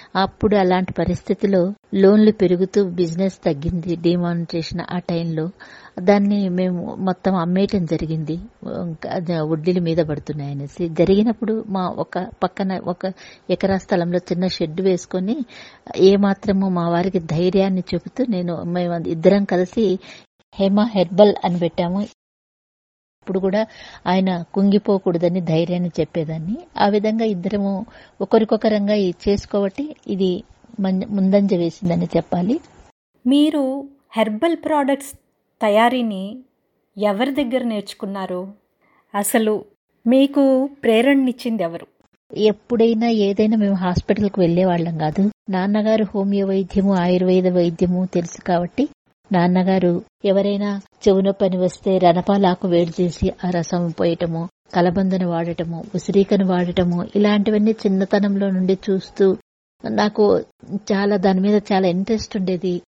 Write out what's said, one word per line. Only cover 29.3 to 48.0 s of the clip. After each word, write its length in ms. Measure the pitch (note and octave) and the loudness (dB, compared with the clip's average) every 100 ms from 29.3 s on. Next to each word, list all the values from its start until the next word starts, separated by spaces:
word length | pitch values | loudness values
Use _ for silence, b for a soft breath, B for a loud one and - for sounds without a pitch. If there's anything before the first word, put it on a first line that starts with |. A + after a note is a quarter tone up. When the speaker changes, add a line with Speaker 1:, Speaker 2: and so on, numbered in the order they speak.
Speaker 1:
చేసుకోబట్టి 640 | G3+ - G#3 G3 - D4 - - | -2 0 -2 -2 -4 -10 -10 -8
ఇది 360 | G3 F#3+ F3 - _ _ A3+ | -2 0 -2 -8 _ _ -6
మం-, 280 | F#3+ F#3 - | -2 -2 -2
ముందంజ 440 | G3+ F#3+ G3+ G3+ | 0 2 4 4
వేసిందని 520 | F3+ E3+ - F3 E3+ F3 | 2 0 -2 -2 -2 0
చెప్పాలి. 540 | E3+ - F3 F3+ D#4 - - - _ _ _ B3 | -2 -2 -2 0 -2 -6 -20 -20 _ _ _ 0
Speaker 2:
మీరు 600 | C#4+ D4+ D4+ C4 C#4 C#4 _ _ | 4 4 2 -2 -4 -10 _ _
హెర్బల్ 440 | A3+ A3 G#3+ E4+ E4 | -2 -2 0 -2 -2
ప్రొడక్ట్స్ 580 | D#4 D4+ C4+ C#4 - - _ _ _ - | -2 0 0 -2 -6 -20 _ _ _ -4
తయారీని 800 | A3 G#3 A#3+ B3+ A#3 F#3+ G3 B3+ B3+ _ _ _ _ G3+ | 0 4 2 2 -4 -6 -10 -12 -20 _ _ _ _ -4
ఎవరి 340 | G#3 G3+ C4 | -2 0 -2
దగ్గర 320 | C#4 B3 B3+ | -2 -2 -2
నేర్చుకున్నారు? 920 | A#3+ G#3+ G3 - G3+ G3 F#3 F3+ F#3+ G3+ _ _ _ _ _ G3+ | -4 -6 -8 -10 -10 -8 -8 -8 -10 -16 _ _ _ _ _ -6
అసలు 500 | G3+ A#3 A3 G#3 - _ _ _ A3+ | 0 0 2 -2 -6 _ _ _ 2
మీకు 640 | C4 C#4 C#4+ C4+ C4 C#4 C#4 | 4 4 4 4 4 0 -4
ప్రేరణనిచ్చింది 800 | A#3 A3 C4 C#4 B3+ A#3 B3 A3+ | 2 2 4 4 2 -2 -4 -4
ఎవరు? 240 | E3+ E3+ - _ _ _ _ - | -4 -8 -16 _ _ _ _ 0
Speaker 1:
ఎప్పుడైనా 680 | G#3+ G#3 - A#3+ A3+ A3+ A#3 | 0 0 -2 2 2 2 0
ఏదైనా 500 | A3+ G3+ G3+ G#3+ A3 | 2 2 2 2 2
మేము 180 | G3+ G3 | 2 0
హాస్పిటల్కి 640 | F3+ F3+ - G3+ G3+ G3+ | 0 -2 0 0 0 2
వెళ్ళేవాళ్ళం 580 | F3 E3+ F#3 E3+ E3+ D#3+ | 2 2 2 0 -2 -2
కాదు. 340 | D#3 D#3 G3+ - - | -4 0 -2 -2 -6
నాన్నగారు 540 | F#3 G3 G#3+ G#3+ A3 | -4 -2 0 2 0
హోమియో 440 | G#3+ G#3 G3 G3+ G3 | 0 -2 -2 0 0
వైద్యము, 480 | F#3+ F#3 G3 G3 F#3 | 0 -2 0 2 2
ఆయుర్వేద 520 | F3 F3+ F#3 F#3 F#3 | 2 2 4 2 2
వైద్యము 600 | F3+ F3 E3 F3+ F3+ | 2 0 0 0 0